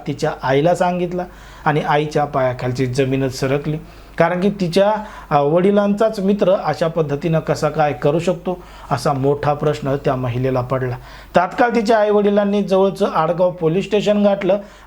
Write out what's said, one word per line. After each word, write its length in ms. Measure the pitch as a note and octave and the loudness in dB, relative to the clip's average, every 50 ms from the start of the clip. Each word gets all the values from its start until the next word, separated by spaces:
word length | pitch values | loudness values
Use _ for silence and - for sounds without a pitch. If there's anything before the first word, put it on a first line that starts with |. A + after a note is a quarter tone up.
| - | -4
तिच्या 240 | D#3 C#3 - D#3 C#3+ - - - | -6 -6 -4 -4 -4 -4 -4 -2
आईला 320 | C3 C3+ C#3+ D3 E3+ F3 | 0 2 4 4 4 2
सांगितला 500 | F3 F3+ F3+ F3+ F3+ F3+ E3+ F3+ F3+ F3 - - - - - - - - | 2 2 0 0 -2 -4 -4 -4 -6 -8 -10 -14 -20 -20 -20 -20 -4 -2
आणि 160 | D#3+ D3 D3+ | 0 0 0
आईच्या 440 | - - D3+ D3 D3+ D3+ - D3+ D3 | 0 2 0 0 0 0 0 -2 -2
पायाखालची 600 | C#3+ - C#3 C3 B2+ A#2+ B2 C3 B2+ B2 B2+ C3+ | 0 0 0 0 0 -2 -2 -4 -4 -2 -2 -2
जमीनच 540 | B2+ A#2+ C#3+ C3+ B2+ C3+ C3+ C3+ C3 B2+ - | 0 0 0 0 0 0 0 -2 -2 -2 -4
सरकली, 380 | C#3+ C3 C#3 C#3+ C#3+ D#3 D3+ D#3+ - - - - - - - | -2 -2 -2 -2 -2 -4 -6 -6 -8 -14 -20 -20 -20 -8 0
कारण 240 | - E3 E3+ F3+ F3+ | 0 0 2 2 0
की 80 | F#3 G3+ | 0 0
तिच्या, 440 | G3 - F3+ E3 E3 G3 G3 G#3 A3 G#3 G#3 - - - - - | 0 0 -4 0 2 2 2 2 0 -2 -4 -10 -14 -18 -4 0
अ, 120 | D#3 D3 | 0 2
वडिलांचाच 800 | C#3+ C#3+ D#3+ F3 F3+ G3+ G3+ G#3 G3+ G3+ G3+ G3+ A3 A3 A3 G3+ | 2 4 2 2 4 4 2 2 2 2 2 2 0 0 0 0
मित्र 340 | F#3 G3 G#3 G3+ G3+ F3 F#3+ | 0 0 0 2 2 2 2
अशा 340 | - - D#3 D3 - F3 | 2 0 -4 -2 -2 -2
पद्धतीनं 520 | D#3+ E3 E3+ D#3+ C#3 C#3+ C#3+ - E3+ D#3+ D#3+ | -2 0 -2 -2 -2 -2 -2 0 0 0 0
कसा 300 | D#3 - D3 - D#3+ D3+ | 0 -2 -2 -2 -2 -2
काय 240 | D3 D#3+ D3+ D3 C#3 | 0 0 0 0 0
करू 260 | - - D3 D3 E3+ | 0 0 2 2 2
शकतो 400 | E3 F#3 F3 E3+ - F#3 F3+ - - - - - - - | 0 -2 -2 -2 -4 -8 -8 -8 -10 -16 -20 -20 -6 -4
असा 220 | C#3+ B2 - E3 C#3 | -4 -2 0 -2 0
मोठा 400 | C3 C3 C#3 C#3+ C#3+ - D3 D3 | 0 0 0 0 0 0 -2 0
प्रश्न 420 | D3 D#3 D3+ D3 - - C#3 C3+ | 0 0 -2 -2 -2 -2 -4 -4
त्या 200 | C#3 - D3 C3 | 0 0 -2 -2
महिलेला 460 | C3 B2+ B2+ A#2 B2 B2+ C3 B2+ B2+ | 0 -2 -4 -2 -2 -2 0 0 -2
पडला. 360 | B2 B2 C3+ B2+ B2+ B2+ B2 B2+ - - - - - - - | -2 -2 -2 -2 -2 -4 -6 -8 -10 -16 -20 -20 -18 0 0
तात्काळ 340 | F3+ F3 F3+ - - B3 A#3+ | 2 2 2 0 0 0 2
तिच्या 280 | G#3 A#3+ G#3 G3+ A#3 | 2 0 2 2 2
आईवडिलांनी 640 | G#3+ G#3 G#3+ G#3 G#3 G3+ G3+ G3+ G#3 G#3 G3+ G3+ G#3 G3 | 2 4 2 2 2 2 2 2 2 2 2 0 0 0
जवळचं 420 | - G3 F#3+ G3 G3 F#3+ G3 G3 | 2 2 2 4 2 2 0 -2
आडगाव 460 | - - F3 D#3+ D#3+ F3 D#3+ F#3 F3+ | 0 0 0 0 0 2 2 0 0
पोलीस 340 | F3 - D#3+ D#3+ E3 G3 F#3+ | 0 0 -2 0 0 0 0
स्टेशन 400 | G3 G#3+ G#3 E3 G3 G#3 G#3 G3+ | 0 0 0 2 2 2 2 2
गाठलं 320 | G3+ G3+ G3 - F3+ F#3+ G#3 G#3 - - - - | 2 2 2 2 0 0 0 -2 -8 -18 -14 -4